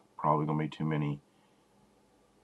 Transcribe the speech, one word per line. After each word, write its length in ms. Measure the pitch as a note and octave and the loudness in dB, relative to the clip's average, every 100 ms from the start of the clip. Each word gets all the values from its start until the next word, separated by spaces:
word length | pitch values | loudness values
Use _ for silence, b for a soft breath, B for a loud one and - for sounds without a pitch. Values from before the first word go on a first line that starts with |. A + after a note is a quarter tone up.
| _ - | _ -4
probably 280 | D#2 D2+ D2+ | 0 2 2
gonna 120 | D#2 | 0
be 100 | D#2 | -2
too 160 | - | -2
many 360 | D#2 D#2 D2 C#2+ - b b b _ _ - _ _ _ _ _ | -2 0 0 -4 -8 b b b _ _ -20 _ _ _ _ _